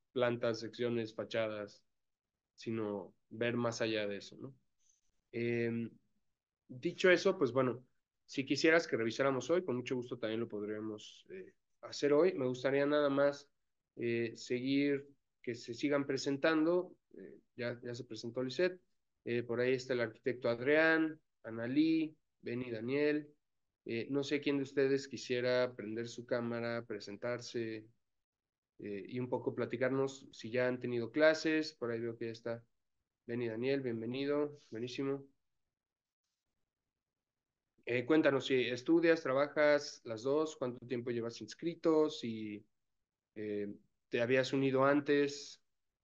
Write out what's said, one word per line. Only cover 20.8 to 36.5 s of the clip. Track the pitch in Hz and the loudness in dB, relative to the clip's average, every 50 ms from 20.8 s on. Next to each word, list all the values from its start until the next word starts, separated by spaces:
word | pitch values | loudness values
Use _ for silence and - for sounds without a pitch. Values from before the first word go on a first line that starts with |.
| 160 160 160 160 160 156 156 - _ _ _ _ - | 6 6 6 4 2 0 -2 -8 _ _ _ _ -12
Analí, | 113 113 113 117 123 131 147 160 160 160 160 156 156 156 _ _ _ _ _ | -10 -8 -6 -4 0 4 4 4 6 4 2 2 -2 -6 _ _ _ _ _
Benny, | - 117 120 123 127 123 | -8 -6 -6 -4 -4 -4
Daniel. | 117 110 110 120 135 143 147 151 151 151 147 - - _ _ _ _ _ _ _ _ _ - | -6 -6 -4 -2 0 2 2 2 2 0 -2 -6 -18 _ _ _ _ _ _ _ _ _ -8
Eh, | 110 113 117 107 - | -6 -4 -4 -4 -2
no | 135 143 139 | -2 -2 -2
sé | 143 151 139 | 0 -2 0
quién | - 147 143 139 | 0 0 0 0
de | 135 | 0
ustedes | 131 - 143 135 135 139 135 135 - | -2 0 2 2 4 2 0 0 -4
quisiera | - 110 - - 123 123 123 123 123 127 123 127 123 | -10 -10 -4 -2 -2 0 2 2 2 4 2 0 -2
prender | - 104 104 110 113 117 117 | -6 -10 -8 -6 -6 -6 -8
su | - - 120 | -8 -10 -6
cámara, | - 127 120 120 117 117 117 117 117 117 117 117 | -4 -2 -2 -2 -2 -4 -2 -4 -4 -4 -4 -6
presentarse, | - 110 101 - 101 101 101 - 120 123 120 120 - - 120 117 110 110 110 110 - _ _ _ _ _ _ _ _ _ _ _ _ _ _ _ _ _ - | -6 -8 -10 -8 -10 -10 -8 -6 -6 -6 -6 -8 -6 -6 -4 -4 -4 -6 -10 -12 -16 _ _ _ _ _ _ _ _ _ _ _ _ _ _ _ _ _ -12
eh, | - 104 101 98 92 - | -10 -8 -8 -8 -8 -8
y | 123 127 | -6 -6
un | 123 120 | -4 -2
poco | 127 120 123 135 120 | -2 -2 -2 -2 -2
platicarnos | 120 117 117 - 117 127 127 135 135 135 135 135 - - - | -2 -4 -2 -2 0 0 2 2 2 0 0 -2 -8 -18 -20
si | - - - 110 | -18 -14 -10 -4
ya | 113 123 123 127 | -2 0 0 0
han | 127 123 | 0 -2
tenido | 123 123 120 120 117 113 | -4 -4 -2 -2 -4 -2
clases. | - 151 151 156 156 151 - 160 156 156 156 156 - | 2 6 6 6 6 4 0 0 0 0 0 -2 -6
Por | - 123 117 | -8 -6 -4
ahí | 117 113 | -4 -4
veo | 117 117 113 117 | -4 -6 -6 -6
que | 117 113 | -8 -8
ya | |
está | 110 110 - 120 117 117 - _ _ _ _ _ _ _ _ _ _ _ - - | -8 -8 -8 -8 -8 -8 -10 _ _ _ _ _ _ _ _ _ _ _ -10 -6
Benny, | 117 120 123 113 | -4 -2 -2 -2
Daniel, | 110 110 123 131 139 139 | -2 -2 0 0 0 0
bienvenido, | 131 123 113 113 113 113 127 135 139 143 143 147 147 147 147 - - - | 0 -2 -4 -4 -4 -4 -4 -2 0 0 0 0 0 -2 -4 -12 -16 -12
buenísimo. | 117 110 120 123 127 - 139 139 139 139 139 - _ _ _ _ _ _ _ _ _ _ _ _ _ _ _ _ _ _ _ _ _ _ _ _ | -8 -8 -6 -6 -4 -4 -2 -2 -2 -4 -6 -14 _ _ _ _ _ _ _ _ _ _ _ _ _ _ _ _ _ _ _ _ _ _ _ _